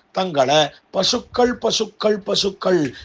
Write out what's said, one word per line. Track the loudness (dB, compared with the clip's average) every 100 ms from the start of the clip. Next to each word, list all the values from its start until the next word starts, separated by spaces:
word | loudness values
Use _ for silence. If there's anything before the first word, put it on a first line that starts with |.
| _
தங்களை | -6 -2 0 4 4 2 -4 _
பசுக்கள், | -4 -2 -2 -4 0 0 0
பசுக்கள், | -2 -2 -4 -2 -2 -2
பசுக்கள் | -2 -2 -2 -2 0 2 0 -6